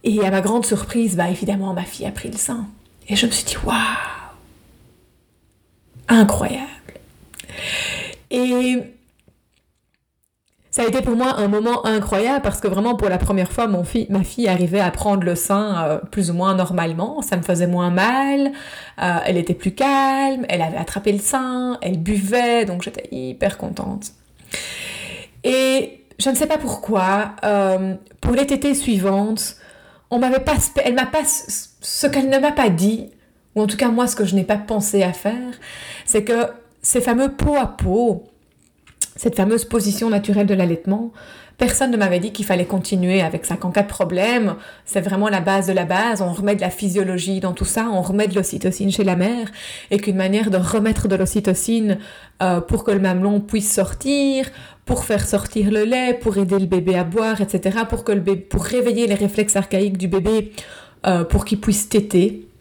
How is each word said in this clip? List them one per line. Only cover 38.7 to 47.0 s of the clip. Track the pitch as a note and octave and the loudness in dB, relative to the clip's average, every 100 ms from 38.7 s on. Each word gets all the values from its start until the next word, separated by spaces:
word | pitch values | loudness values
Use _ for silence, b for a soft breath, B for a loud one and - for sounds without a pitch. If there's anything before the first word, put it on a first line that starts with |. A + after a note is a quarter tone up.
| _ - _ - - | _ -20 _ -8 -2
cette | A#3 | -2
fameuse | A3+ F#3+ A3+ | 2 2 2
position | - A#3 G3+ G3+ A3+ | 0 0 0 0 0
naturelle | G3+ G3+ G3+ G3+ | 0 2 2 4
de | |
l'allaitement, | G3 F3 E3 F3 G3+ A#3 B B B B - | 4 2 0 0 -2 -2 B B B B -2
personne | A#3+ - C4 | 0 2 0
ne | A3+ | 2
m'avait | G3 F3+ | 2 2
dit | G#3 | 0
qu'il | - | -6
fallait | G3+ F#3 F3+ | -2 0 0
continuer | G3 - F#3+ F3+ F#3+ | -2 0 0 2 2
avec | E3 D#3+ - | 0 -4 -6
ça, | E3 | -4
qu'en | F3+ | 0
cas | F3 | 0
de | G3+ | 0
problème, | - F3 F3+ G#3+ B3 G#3 E3 B B | -2 -2 2 2 2 0 -2 B B
c'est | - G3 | -4 -2
vraiment | F#3 G3 G#3 | 0 0 0
la | G3 | 2
base | E3+ G3 F#3 | 2 2 2
de | |
la | F#3 F3 | 0 0
base, | F#3 A3+ G#3 | 0 2 0
on | F#3 | -2
remet | F3 G3 | 0 0
de | G3+ | 0
la | F#3 | -2
physiologie | - G3+ F#3 | -2 -2 0